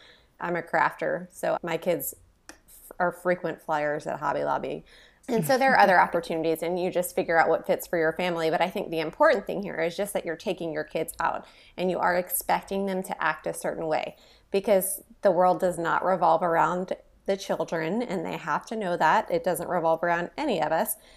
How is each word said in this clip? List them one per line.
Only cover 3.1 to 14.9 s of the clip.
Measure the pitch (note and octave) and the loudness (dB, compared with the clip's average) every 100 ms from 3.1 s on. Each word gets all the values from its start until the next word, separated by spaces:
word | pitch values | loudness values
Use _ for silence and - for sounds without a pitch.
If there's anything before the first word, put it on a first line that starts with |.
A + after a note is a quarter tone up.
frequent | E3+ F3+ F3+ E3 - | 0 -2 0 -2 -8
flyers | - D3+ D3+ D3+ D3+ | -4 -2 -2 -2 -6
at | C#3+ | -6
Hobby | D3 D3 | -4 -2
Lobby. | D3 C#3 C#3 D#3 - - - _ - | -2 -2 -4 -8 -12 -20 -20 _ -4
And | A3+ D#3+ | -2 2
so | B3+ | 4
there | C4+ | 6
are | G#3 | 8
other | G3+ F3 | 8 8
<laughs> | F3 | 6
opportunities, | E3+ E3+ E3 D#3+ D#3+ | 2 -2 0 0 0
and | E3+ F3+ | -2 -2
you | F3+ | 0
just | E3+ F3+ | 0 -2
figure | - F3 E3 | -2 2 4
out | D#3 | 6
what | E3 - | 2 2
fits | E3+ - | -2 0
for | E3+ | 0
your | D#3+ | 0
family. | D#3+ F3+ E3 D#3+ | 0 -2 0 0
But | D#3+ | 0
I | F#3 | 0
think | G3+ - | -2 -6
the | D#3+ | -4
important | D#3 - D#4 G#3 F#3+ | -4 4 4 4 0
thing | G3 | -6
here | G3+ - | -6 -4
is | E3 E3 | -4 -4
just | G3+ | -4
that | F#3 E3+ | -4 -6
you're | D#3 | -6
taking | - F3 E3 | -6 -4 -4
your | D3+ | -6
kids | D#3 E3 E3 - | -6 -6 -6 -2
out | E3 - - - - - | -2 -4 -10 -20 -16 -4
and | F3+ | -2
you | E3+ | 0
are | F3+ F3 | 0 0
expecting | F3+ - - F3+ - G3 | -2 -6 -2 -2 -2 -4
them | G3 F#3 | -4 -4
to | F#3 - | -6 -4
act | D#3 D#3 E3 | -4 -2 -6
a | |
certain | E3+ E3+ D#3 D#3+ | -6 -8 -6 -2
way, | D#3 - - - _ _ | -2 -4 -12 -20 _ _
because | G3 G3+ F#3+ F#3+ | -2 2 2 2